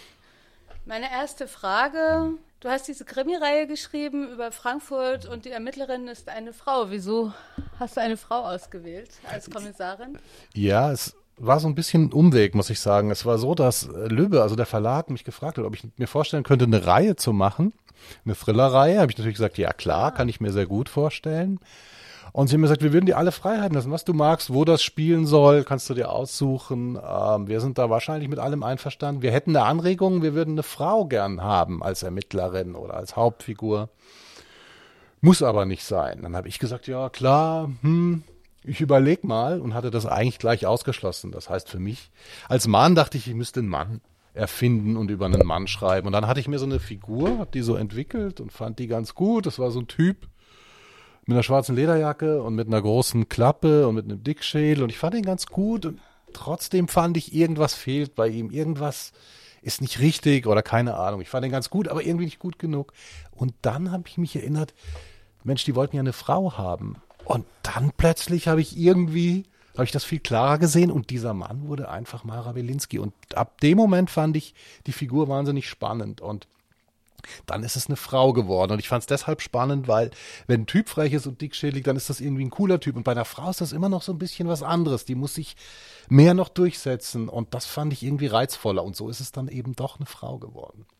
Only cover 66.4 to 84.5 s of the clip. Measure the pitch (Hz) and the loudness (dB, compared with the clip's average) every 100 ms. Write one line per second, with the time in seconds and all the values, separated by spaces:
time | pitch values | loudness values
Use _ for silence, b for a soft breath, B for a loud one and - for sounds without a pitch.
66.4 | 185 - 92 87 - - - _ - 120 | -2 -4 -6 -6 -8 -12 -18 _ -4 -4
67.4 | - _ - - 143 - 165 - - 170 | -6 _ -8 -2 0 2 2 2 -2 -2
68.4 | 160 160 151 - 170 180 170 165 175 185 | 2 2 0 2 4 4 2 2 2 0
69.4 | - b b - 127 139 - 165 - 117 | -4 b b -4 -2 -2 -4 -6 0 2
70.4 | 135 151 170 160 175 151 - 123 113 98 | 4 4 4 4 4 2 -2 -4 -4 -6
71.4 | 90 127 147 139 - 82 120 117 113 117 | -8 -10 -8 -8 -8 -10 -12 -12 -10 -10
72.4 | 117 123 120 139 - 101 101 - - - | -8 -8 -6 -6 -6 -6 -6 -10 -6 -4
73.4 | - _ 147 196 214 180 180 165 156 156 | -4 _ 4 6 6 4 2 0 0 -2
74.4 | - B B B - - 135 139 143 139 | -6 B B B -10 -8 -2 0 0 0
75.4 | 143 139 - - 107 113 104 - 98 104 | -2 -2 -6 -8 -6 -6 -8 -10 -10 -12
76.4 | - _ _ _ _ _ _ _ B B | -14 _ _ _ _ _ _ _ B B
77.4 | - 107 113 131 - 139 - 131 135 120 | -8 -6 -6 -6 -4 -6 0 4 6 4
78.4 | 95 92 92 104 - 123 - 139 - 151 | 2 2 2 0 -2 -4 -2 -4 -2 -6
79.4 | - 120 131 143 127 110 117 B B B | -4 -2 0 0 2 2 2 B B B
80.4 | - 117 110 190 - - 151 147 139 123 | 0 0 2 0 0 0 0 0 -4 -8
81.4 | 151 - 147 135 135 135 - 135 143 135 | -10 -6 -4 -2 -2 -2 -4 -6 -4 -4
82.4 | 131 - 196 180 147 120 120 120 113 - | -4 0 2 2 0 -4 -2 -2 -4 -6
83.4 | 170 180 156 151 196 180 - 160 180 - | -8 -6 -6 -2 -2 -2 -4 -8 -8 -6
84.4 | 170 | -4